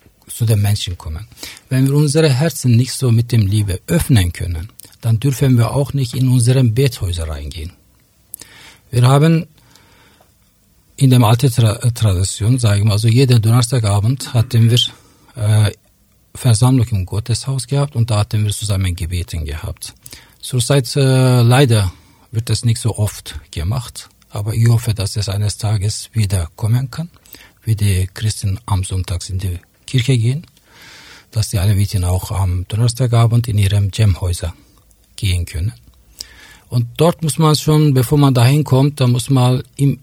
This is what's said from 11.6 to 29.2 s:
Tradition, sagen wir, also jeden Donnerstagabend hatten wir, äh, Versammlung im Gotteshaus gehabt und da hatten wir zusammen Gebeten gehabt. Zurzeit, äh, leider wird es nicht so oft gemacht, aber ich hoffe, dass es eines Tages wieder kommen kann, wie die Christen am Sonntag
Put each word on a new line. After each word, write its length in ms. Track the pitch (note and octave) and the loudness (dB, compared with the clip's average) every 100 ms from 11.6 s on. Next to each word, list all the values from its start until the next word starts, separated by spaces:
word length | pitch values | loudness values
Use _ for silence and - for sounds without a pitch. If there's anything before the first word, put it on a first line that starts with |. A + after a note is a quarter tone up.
| G#2+ - B2 | 2 2 -2
Tradition, 640 | A#2+ A2 F2 G2 - G#2 B2+ | 0 0 0 -2 -2 0 2
sagen 260 | A2+ G2+ | 2 2
wir, 60 | G#2+ | 0
also 140 | G#2 A2+ | 0 2
jeden 340 | A#2+ B2+ A#2+ | 4 4 4
Donnerstagabend 920 | A2 B2 A#2 B2+ G#2 G2+ A2 C#3 - | 4 2 2 0 0 0 0 -2 -2
hatten 360 | A#2 - A2+ A#2 | -2 0 2 4
wir, 100 | A#2+ - - _ _ _ | 2 0 -6 _ _ _
äh, 360 | - G#2+ G#2+ G2+ - _ _ _ _ _ | -6 0 2 2 -2 _ _ _ _ _
Versammlung 540 | - B2 G#2+ B2+ C3 A2 | -2 0 2 4 2 2
im 140 | G2 | -2
Gotteshaus 600 | F2+ G2 - A2 C3+ C3+ - | -4 -6 -4 -4 -4 -6 -2
gehabt 280 | C#3 C#3+ | -2 -2
und 140 | A#2+ A2+ | -2 0
da 100 | G#2 | 0
hatten 260 | - G#2+ | 0 -2
wir 60 | G#2+ | -2
zusammen 440 | - G#2 F#2+ F#2 | -4 -4 -2 -2
Gebeten 480 | E2+ E2+ F2 E2+ E2+ | -4 -4 -6 -6 -8
gehabt. 500 | D2 D#2 - - - - - - _ _ | -8 -8 -10 -12 -16 -20 -20 -20 _ _
Zurzeit, 560 | - B2 A#2 C#3 A#2+ | -6 -4 0 0 0
äh, 460 | D3 C3 C3 C3 B2 | 0 2 4 4 4
leider 500 | A#2+ B2+ C3+ G#2+ F#2 - _ _ _ | 4 6 4 2 0 -6 _ _ _
wird 180 | A2+ A#2 | -6 -4
es 140 | A2 | -2
nicht 160 | A#2+ A2+ | -2 -2
so 180 | A2 - | -2 -2
oft 420 | G#2+ - - - - | -4 -6 -14 -16 -12
gemacht, 580 | - E2+ C3 - - - _ _ | -6 -4 -4 -8 -14 -20 _ _
aber 240 | G#2+ G#2 | -8 -4
ich 140 | A2+ A#2 | 0 2
hoffe, 260 | A#2 A#2 | 2 0
dass 240 | G2 F#2+ G#2+ | -4 -4 -4
es 120 | G2 | -4
eines 280 | G2+ G#2 - | -2 -4 -4
Tages 520 | G#2 G#2 G#2 - - | -2 -2 -2 -6 -6
wieder 360 | A2 G2 F#2+ E2 | -4 -2 -2 -4
kommen 340 | - G#2+ B2 C3 | -4 -2 -2 -2
kann, 200 | - E3+ _ _ - - _ | -8 -12 _ _ -20 -20 _
wie 120 | A2+ | -4
die 340 | G#2+ G2+ F#2 F#2 | 0 0 0 -2
Christen 460 | - A2 - G2+ G2 | -4 -6 -4 -6 -6
am 180 | - F#2+ | -4 -4
Sonntag 460 | F#2+ F#2+ - F2 | -2 -4 -4 -6